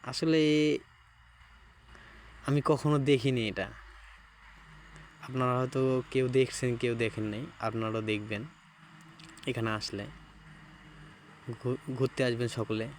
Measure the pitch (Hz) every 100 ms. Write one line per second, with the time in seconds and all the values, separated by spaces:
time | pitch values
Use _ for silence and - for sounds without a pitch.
0 | - - 165 160 151 151 151 143 - -
1 | - - - - - - - - - -
2 | - - - - - 143 - 143 151 147
3 | 135 139 135 127 107 95 98 - - -
4 | - - - - - - - - - -
5 | - - - 131 127 123 131 131 131 127
6 | 123 131 127 131 127 - 127 117 120 117
7 | 113 - 107 107 160 - 113 113 110 113
8 | 110 107 104 104 143 - - - - -
9 | - - - - - 120 113 107 - 98
10 | 104 - - - - - - - - -
11 | - - - - - 117 123 127 - 127
12 | 131 - 127 120 120 - 107 110 113